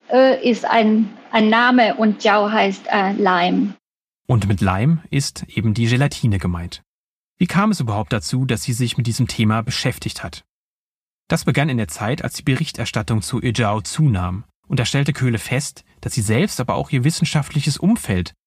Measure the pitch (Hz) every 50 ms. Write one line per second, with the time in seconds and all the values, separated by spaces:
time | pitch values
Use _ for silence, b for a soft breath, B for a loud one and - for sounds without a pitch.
0 | _ - - 254 262 262 262 - - 247 226 190 - - 226 233 220 214 220 220
1 | 220 196 - - - - - 226 214 214 220 233 240 247 247 254 226 208 - -
2 | 220 214 202 208 - 214 202 214 202 208 220 214 196 196 196 - - - - 208
3 | 196 190 202 - 208 185 185 175 175 180 185 185 - 202 190 - _ _ _ _
4 | _ _ _ _ _ - 131 110 95 98 107 90 101 95 92 95 113 151 165 160
5 | - - - 139 139 - - - - - - - 104 113 104 117 117 113 123 123
6 | 143 147 - - - 113 101 95 - 95 87 85 85 87 - - _ _ _ _
7 | _ _ _ _ _ _ _ - 180 175 - 180 202 220 208 - 135 110 101 104
8 | 107 - - 107 - - - 127 135 123 117 107 - - 120 113 123 117 - -
9 | 117 117 113 - 123 - - - 113 107 110 117 113 - - - - 131 117 -
10 | - - - - - 180 - - - _ _ _ _ _ _ _ _ _ _ _
11 | _ _ _ _ _ - 165 165 - - 123 143 143 160 127 117 107 - - -
12 | 107 107 139 - - 127 - - - 143 131 127 160 - - - 107 - - 117
13 | 104 - 117 107 - - - 117 - 127 110 - 117 101 104 107 101 - - -
14 | 156 143 107 92 90 90 90 101 123 - _ _ _ - 165 123 113 - - 139
15 | 143 147 139 - 127 127 113 107 - - 123 135 - - - - - _ _ _
16 | - - - - 104 104 107 120 190 214 - - 127 - 98 65 71 - - 131
17 | 120 151 165 - 170 - - 156 135 - - 151 - 151 139 - - 185 233 -
18 | - - 101 90 87 - - _ _